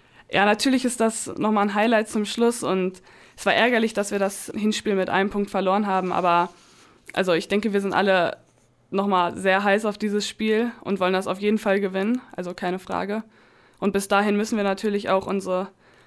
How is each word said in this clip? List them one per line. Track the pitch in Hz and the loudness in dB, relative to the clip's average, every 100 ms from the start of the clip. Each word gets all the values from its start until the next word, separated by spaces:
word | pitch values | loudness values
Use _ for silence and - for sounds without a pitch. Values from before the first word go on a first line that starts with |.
| _ _ - | _ _ -4
Ja, | - | 2
natürlich | 202 214 269 254 | 2 2 2 2
ist | 254 240 | 0 0
das | 226 220 - - | -2 -2 -8 -2
nochmal | 214 208 202 | 0 2 2
ein | |
Highlight | 202 220 226 220 | 2 2 2 0
zum | 220 208 | -2 -4
Schluss | - 233 240 | 0 0 0
und | - 190 185 185 - - - - | -2 0 -2 -4 -20 -20 -20 -6
es | 208 | 0
war | |
ärgerlich, | - 233 240 226 | 4 4 4 0
dass | 220 202 | 0 -2
wir | 202 | 0
das | 196 196 - | -2 -4 -10
Hinspiel | - 214 214 - | -2 -2 0 0
mit | 196 185 | 0 0
einem | 185 196 | 0 0
Punkt | 202 202 | -2 -4
verloren | 196 190 196 208 | -2 0 2 2
haben, | 190 185 | 0 0
aber | 175 180 170 175 - - - - _ - | 0 2 2 0 -6 -20 -20 -20 _ -10
also | - 185 | -4 0
ich | 165 - | 0 2
denke, | 202 214 | -2 0
wir | 202 | 0
sind | 196 | 0
alle | - 196 190 170 - _ _ _ _ - | 0 2 2 2 -4 _ _ _ _ -6
nochmal | 196 202 190 175 - | -2 0 2 0 0
sehr | 190 190 | 0 2
heiß | 202 202 | 4 2
auf | 214 208 | 0 -2
dieses | 214 208 202 | -2 -2 -4
Spiel | - 220 214 233 - | -4 0 0 0 -4
und | - 196 | -4 -2
wollen | 185 | 0
das | 190 196 | 0 -2
auf | 190 | -2
jeden | 208 214 | 0 0
Fall | 208 196 | 2 0
gewinnen, | 196 190 202 247 - - | 0 -2 -2 -2 -4 -10
also | 180 | -10
keine | 190 180 185 | -6 -6 -6
Frage. | - 175 190 214 214 _ _ _ _ - | -6 -6 -4 -6 -8 _ _ _ _ -4
Und | 202 | -2
bis | 196 202 | 0 2
dahin | 202 208 208 | 2 4 2
müssen | 214 226 | 0 0
wir | |
natürlich | 202 196 220 202 196 | 0 0 -2 -2 0
auch | 190 185 | 0 0
unsere | 196 185 185 190 _ _ - | -4 -2 -4 -4 _ _ -20